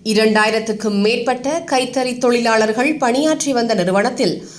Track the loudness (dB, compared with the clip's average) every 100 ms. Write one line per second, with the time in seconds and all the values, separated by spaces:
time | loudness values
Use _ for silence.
0 | -2 2 4 4 2 0 -2 -4 -2 0
1 | 2 0 -2 -2 -2 -4 -2 -2 0 -2
2 | -2 0 0 2 2 2 2 0 -2 0
3 | 0 0 0 0 0 -2 0 0 0 0
4 | 0 0 -2 -2 -10